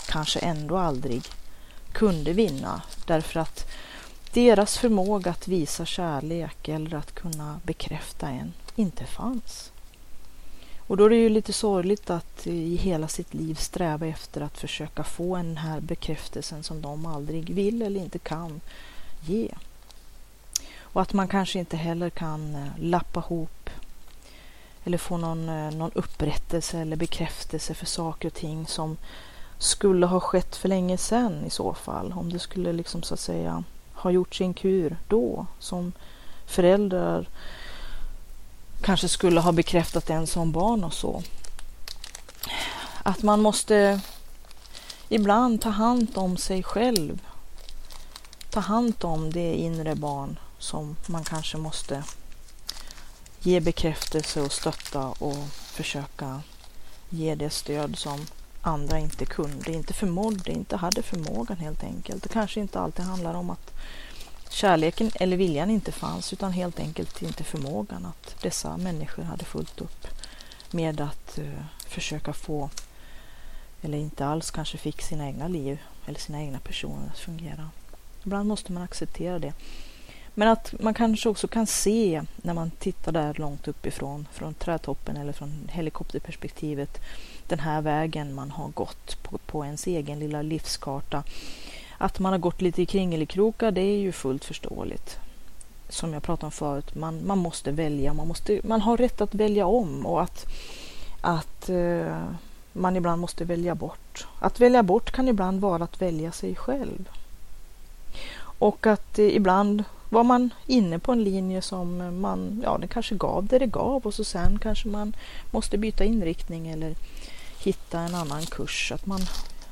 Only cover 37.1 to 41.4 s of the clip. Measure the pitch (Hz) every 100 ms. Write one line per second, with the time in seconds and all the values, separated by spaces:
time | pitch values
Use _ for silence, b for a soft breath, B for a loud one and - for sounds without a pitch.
37.1 | 165 180 B B B B B B B B
38.1 | B B - - - - - - 180 175
39.1 | - 185 170 175 170 - 175 165 165 -
40.1 | 160 165 175 160 156 202 233 170 - -
41.1 | - 170 -